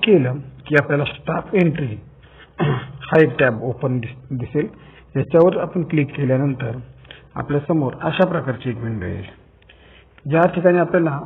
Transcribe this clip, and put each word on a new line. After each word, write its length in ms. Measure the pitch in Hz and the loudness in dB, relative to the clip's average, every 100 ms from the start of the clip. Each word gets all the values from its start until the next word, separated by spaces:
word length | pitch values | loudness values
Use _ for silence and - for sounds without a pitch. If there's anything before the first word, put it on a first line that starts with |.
केलं 300 | 226 180 127 143 - - - | 4 4 4 -4 -10 -14 -2
की 80 | 147 | 0
आपल्याला 280 | 143 143 | 2 0
स्टाफ 520 | 143 - - 165 - 196 | -2 -6 -6 -6 0 2
एंट्री 420 | 170 143 131 107 - - - - - - | 2 0 -6 -8 -16 -20 -20 -20 -14 -4
<clears throat> 20 | 151 131 - - | -2 -2 -6 -14
हा 220 | - 160 | 0 4
एक 160 | 147 - | 4 4
टॅब 240 | 131 113 | 0 0
ओपन 360 | 127 - 139 127 | -6 -4 -2 -2
दिस-, 380 | 110 - - 127 | -6 -12 -10 -8
दिसेल. 300 | 120 147 156 - - - - 139 | -4 -4 -4 -8 -20 -20 -8 -4
याच्यावर 420 | - 165 180 - | 2 6 6 4
आपण 260 | 165 185 | -2 -4
क्लिक 320 | 151 156 135 - | -2 0 0 -2
केल्यानंतर 560 | 131 131 143 127 120 123 - - - - - - | 0 2 0 -2 -6 -8 -12 -20 -20 -20 -16 -10
आपल्यासमोर 580 | - 143 147 160 127 - | -4 -2 0 0 0 -2
अशा 240 | 160 160 180 | -2 0 0
प्रकारची 420 | 170 131 117 127 | 0 -4 -6 -6
एक 80 | 113 | -6
विंडो 280 | 113 110 90 | -6 -6 -6
येईल. 180 | 92 95 - _ _ _ - - - _ _ 139 | -8 -12 -18 _ _ _ -20 -20 -20 _ _ -2
या 80 | 160 175 | 2 2
ठिकाणी 300 | 180 180 175 | 4 4 4
आपल्याला 420 | 170 180 160 139 | 4 2 2 -2